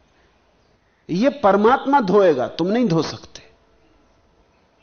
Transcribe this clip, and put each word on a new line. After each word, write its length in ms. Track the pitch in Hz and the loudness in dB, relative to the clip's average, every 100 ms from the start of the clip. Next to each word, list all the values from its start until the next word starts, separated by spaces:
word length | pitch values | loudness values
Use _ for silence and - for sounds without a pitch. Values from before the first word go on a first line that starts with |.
| _ _ _ _ _ _ _ _ _ _ - 175 | _ _ _ _ _ _ _ _ _ _ -8 -2
ये 140 | 269 | -2
परमात्मा 720 | 285 202 202 214 269 262 285 | 0 0 2 2 0 0 0
धोएगा, 460 | 196 208 185 135 110 | 2 2 2 2 -4
तुम 200 | - 175 | -6 -4
नहीं 200 | 226 233 | -2 -2
धो 140 | 165 | -2
सकते। 380 | 139 113 - - - _ _ _ _ _ _ _ _ _ _ _ _ _ | -4 -8 -20 -20 -20 _ _ _ _ _ _ _ _ _ _ _ _ _